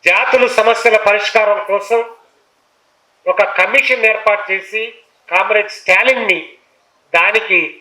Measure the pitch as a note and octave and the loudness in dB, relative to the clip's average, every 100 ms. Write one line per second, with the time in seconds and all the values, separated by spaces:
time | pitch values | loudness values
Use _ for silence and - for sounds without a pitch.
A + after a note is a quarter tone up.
0 | E3+ F#3+ B3+ B3+ B3 - A3 A3+ A#3+ G#3+ | 0 0 2 2 2 2 2 2 2 2
1 | G#3 G#3 - A3+ G#3 G#3 G3+ G3 - A#3 | 2 0 0 0 2 0 -2 -4 0 -2
2 | A#3 - _ _ _ _ _ _ _ _ | -2 -12 _ _ _ _ _ _ _ _
3 | _ _ F3+ F3+ G3+ - F#3+ B3+ C#4+ B3 | _ _ -4 0 0 0 0 2 0 0
4 | A3 G#3+ - G3+ - F#3+ F#3+ A3 A3+ - | 0 0 0 -2 -2 -6 -6 -8 -8 -12
5 | _ _ - F3 G3 G#3+ G#3 - - F#3+ | _ _ -4 -2 0 0 -2 -8 0 2
6 | B3 B3+ A3 E3+ - - _ _ _ _ | 2 0 -2 -4 -6 -20 _ _ _ _
7 | _ E3 F3+ G#3+ G#3+ F3+ D3+ - | _ 0 2 0 0 -2 -2 -10